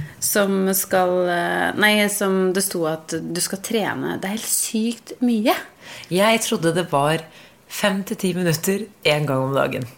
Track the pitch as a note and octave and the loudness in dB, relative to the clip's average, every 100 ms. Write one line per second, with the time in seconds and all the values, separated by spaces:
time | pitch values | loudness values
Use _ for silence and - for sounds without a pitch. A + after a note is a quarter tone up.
0 | - - - G#3+ G3 F#3+ F#3+ F#3+ - F#3+ | -12 -6 -2 0 2 2 2 0 0 2
1 | F3+ F3+ F3+ F3 F3 F3+ F3 F#3 G#3 G#3+ | 2 2 2 0 0 0 0 2 4 4
2 | G#3 G3 G3 F#3+ F#3 F#3 F#3+ F3+ D#3+ D#3+ | 2 0 0 2 2 0 -2 -2 -2 -2
3 | - E3 E3 E3+ - G3 - A3+ E3+ B2+ | -6 -6 -4 -4 -4 -6 -4 -2 -2 -2
4 | C#3 - F#3+ A3 - - - A3 A3+ A3+ | -4 -4 -6 -6 -4 -2 -2 -2 -2 -4
5 | - - B3 A3+ A#3 - - - - - | -10 -2 0 2 2 0 -4 -18 -18 -16
6 | - F3 G#3+ A3+ - A3 E3 E3 E3 C#3+ | -2 2 4 4 2 0 2 0 0 2
7 | D3 D#3+ D#3+ - - _ - - G#3 G3 | 2 0 -4 -18 -20 _ -14 -2 0 0
8 | F#3+ A3 F#3 F3 F3+ D#3+ F#3+ G3 A3 - | -4 -2 -2 0 0 0 0 -2 -4 -2
9 | D#3 D3 D3 C3 C3 C3+ C#3 B2 B2 | 0 2 2 0 0 0 0 -2 -8